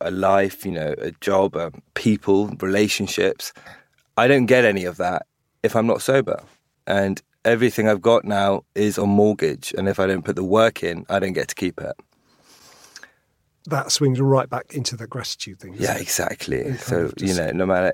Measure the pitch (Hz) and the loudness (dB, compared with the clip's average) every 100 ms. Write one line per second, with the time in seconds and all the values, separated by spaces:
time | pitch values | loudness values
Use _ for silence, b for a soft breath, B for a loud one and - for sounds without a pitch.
0 | 87 92 95 98 98 - 98 82 78 - | -6 0 2 2 2 -4 -8 -6 -6 -6
1 | 85 82 101 95 95 80 85 - _ - | -8 -6 0 2 2 -2 -8 -10 _ -2
2 | 113 101 - 98 104 78 95 98 107 - | 0 0 2 2 0 -4 -2 2 2 0
3 | 98 - 95 - - B B B B B | -4 0 0 -2 -10 B B B B B
4 | _ - 123 139 120 127 117 98 90 85 | _ 2 4 4 6 6 6 2 -2 -4
5 | 90 90 - _ _ _ 113 113 113 98 | -4 -4 -8 _ _ _ -2 0 2 0
6 | - 135 110 - - _ _ _ - 98 | 2 0 0 -6 -8 _ _ _ -2 0
7 | 98 95 - _ 113 117 120 - 110 101 | 0 -2 -8 _ 0 2 2 2 2 2
8 | 113 117 104 101 101 98 - 98 104 95 | 4 2 2 0 0 -2 -4 -2 0 0
9 | 101 101 104 101 78 67 - - 98 98 | 2 4 4 2 -2 -4 -6 -4 -2 0
10 | 95 95 80 95 92 107 113 - 85 85 | 0 0 -4 -4 0 4 4 2 -6 -6
11 | - 98 95 80 - - 90 - 107 - | -4 -2 -2 -4 -6 -4 -6 -6 -10 -12
12 | _ _ b b b b b b b b | _ _ b b b b b b b b
13 | b b b b _ _ 151 143 - - | b b b b _ _ -6 -4 -2 0
14 | 143 127 135 135 - 127 - 143 120 110 | 2 2 4 2 2 -6 -8 -8 -8 -8
15 | 113 117 - - 104 92 95 - 95 - | -10 -10 -10 -10 -12 -14 -16 -6 -4 -4
16 | - - - - - 64 139 127 - 87 | -4 -4 -4 -6 -4 -4 -4 -6 -2 -2
17 | 78 - 95 90 80 87 92 92 90 | -2 -2 -2 0 -2 -2 0 2 2